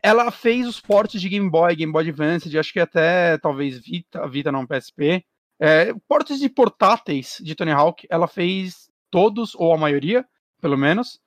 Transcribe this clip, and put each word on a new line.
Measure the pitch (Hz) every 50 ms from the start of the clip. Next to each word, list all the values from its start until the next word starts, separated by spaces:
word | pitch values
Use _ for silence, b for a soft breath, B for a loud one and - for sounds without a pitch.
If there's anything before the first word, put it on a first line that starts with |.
ela | - 202 214 233 240 240
fez | 226 - - 233 233 247 247
os | 240 226 -
portes | _ - 202 202 214 214 - 208
de | 175
Game | 190 190 202 202 190
Boy, | 156 165 170 175 175
Game | 156 165 156
Boy | 156 156 165
Advance, | 165 151 139 151 151 170 170 -
de | 165 147
acho | 156 156 -
que | - 185
até, | 170 - _ 170 160 165 180 185 175 170 160 151
talvez, | - 160 139 135 143 139 131 127
Vita, | 113 - - 175 165 _ _ 185 165 143
Vita | 127 143 143 151
não, | 139 135 131
P | 120 143
S | 131 - - _
P. | - 147 147 175 185 - _ _ _ _ _ _ _
É, | - 156 156 156 175 220 233 220 _
portes | _ 285 302 302 - 285 269
de | 285
portáteis | 269 - - 247 208 - _ 220 190 226 226 _ - 156 135 127 - - -
de | - 156 156
Tony | - 180 165
Hawk, | 151 143 147 165 170 - - -
ela | 175 165 175 165
fez | - - 175 175 190 190 190 185 180 - _ _ _ _ _ _
todos, | - 175 190 226 208 233 233 - -
ou | - 175 165 165
a |
maioria, | 160 156 151 143 143 139 165 220 247 254 _ _ _ _ _ _ _
pelo | - 151 139
menos | 135 139 147 165 214 247 - - _ _